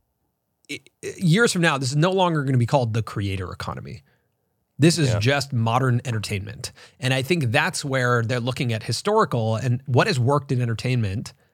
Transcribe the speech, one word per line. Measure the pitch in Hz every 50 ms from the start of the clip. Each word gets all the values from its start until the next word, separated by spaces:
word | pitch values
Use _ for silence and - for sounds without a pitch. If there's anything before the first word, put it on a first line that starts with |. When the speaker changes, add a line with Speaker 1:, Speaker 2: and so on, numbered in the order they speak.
| _ _ _ _ _ _ _ _ _ _ _ _ _ -
Speaker 1:
i-, | 147 - - - _ _ -
i-, | - - -
years | 190 160 165 220 240 -
from | - 180
now, | 170 165 143 135
this | 135 123
is | 143
no | 147 160 190
longer | 190 196 180 175 160 151 135
gonna | 135 135 123
be | 117
called | - 151 139 120 110
the | 107 117
creator | 107 - - 113 98 98 95 98 92 -
economy. | - - - - 69 - - - - - - _ _ _ _ _ _ _ _ _ _ _ _ _ _ -
This | 139 170 156 170
is | 147 123
Speaker 2:
Yeah. | 110 104
Speaker 1:
just | 107 131 143 143 139 -
modern | 127 117 113 113 117 127 135 127 120 120 -
entertainment. | - 113 107 95 - 104 95 101 104 - - - - - - - - _ _
And | 127 127 131
I | 135
think | 131 135 180 170 135 113
that's | 117 147 160 180 - - -
where | 139 131 131 123 123 123 117
they're | 113 107 127 123
looking | 117 127 127 - 139 117
at | 110 107
historical | - - 113 - - 208 208 220 202 151 135 117 110 110 110
and | 107 117 123 120 131 -
what | - 120 139 175 220
has | 160 127
worked | 113 135 143 143 139 139
in | 135 123
entertainment | 123 117 113 - - 123 127 123 107 95 92 127 - - - _ _ _